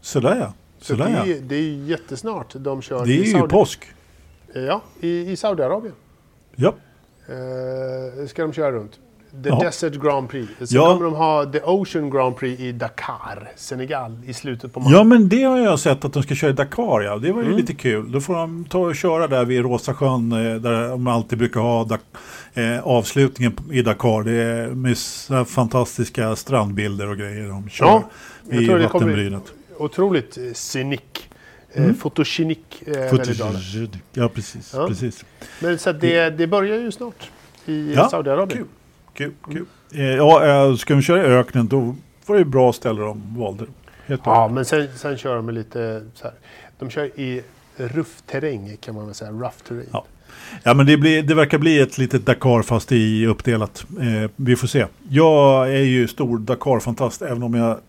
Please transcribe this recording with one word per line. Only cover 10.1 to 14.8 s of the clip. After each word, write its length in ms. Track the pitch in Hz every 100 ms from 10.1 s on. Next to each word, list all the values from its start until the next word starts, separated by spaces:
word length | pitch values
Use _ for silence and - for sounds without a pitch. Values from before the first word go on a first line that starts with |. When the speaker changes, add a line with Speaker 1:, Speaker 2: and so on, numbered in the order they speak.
| 139 131
Speaker 2:
Prix. 220 | 139 110 -
Sen 100 | 120
Speaker 1:
Ja. 240 | 123 160
Speaker 2:
kommer 120 | 180 170
de 80 |
ha 320 | 156 160 151 143
The 160 | 143
Ocean 480 | 151 190 190 170 147
Grand 260 | 135 127 123
Prix 240 | 131 127
i 100 | 127
Dakar, 800 | 120 113 - - 127 117 - - -
Senegal, 640 | - 127 131 147 120 113 123
i 80 |
slutet 400 | 120 143 120 131
på 60 | 127